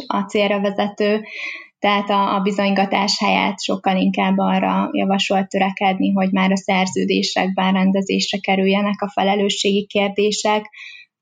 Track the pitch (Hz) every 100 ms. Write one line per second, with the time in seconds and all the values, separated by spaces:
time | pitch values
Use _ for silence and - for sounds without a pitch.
0 | - 202 196 214 202 202 202 202 208 -
1 | 208 214 214 - - - - - 202 202
2 | 202 202 196 202 190 196 202 196 196 -
3 | 208 - 202 190 196 196 - 196 196 185
4 | 190 190 190 190 190 190 190 190 196 214
5 | 190 196 - 196 196 196 190 190 196 190
6 | 196 196 190 190 185 196 - 190 185 190
7 | 190 190 190 - 185 190 185 190 190 196
8 | 190 196 - 196 - 190 190 196 202 202
9 | 202 - 190 202 202 - 208 202 202 202
10 | 202 196 208 208 214 214 214 - - -
11 | - _